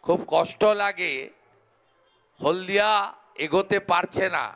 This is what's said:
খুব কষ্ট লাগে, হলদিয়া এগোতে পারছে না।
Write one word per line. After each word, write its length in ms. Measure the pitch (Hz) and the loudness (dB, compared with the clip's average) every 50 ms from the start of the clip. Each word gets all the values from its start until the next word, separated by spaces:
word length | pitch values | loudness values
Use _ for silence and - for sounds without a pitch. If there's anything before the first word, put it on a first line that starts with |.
| - | 0
খুব 140 | - 170 180 - - | 0 -2 -2 0 0
কষ্ট 340 | 151 165 170 - - - 208 214 214 208 | 0 0 0 0 -2 0 2 2 2 2
লাগে, 320 | 202 202 196 170 180 170 143 131 135 - _ _ _ _ _ _ _ _ _ _ _ _ _ _ _ _ _ _ _ _ _ _ | -2 -4 -4 -4 -4 -4 -4 -6 -8 -12 _ _ _ _ _ _ _ _ _ _ _ _ _ _ _ _ _ _ _ _ _ _
হলদিয়া 500 | - 143 170 185 185 185 196 202 208 214 214 208 202 - - - _ _ _ - | 0 0 0 0 -2 0 2 2 4 4 4 2 0 -2 -8 -14 _ _ _ -8
এগোতে 400 | 143 156 143 185 196 190 208 196 196 | -4 0 2 0 2 2 -2 -2 0
পারছে 420 | - 175 175 180 - - - 190 190 | 2 0 0 0 -2 -2 -2 -2 0
না। 140 | 175 151 127 107 85 | -2 -2 -4 -6 -10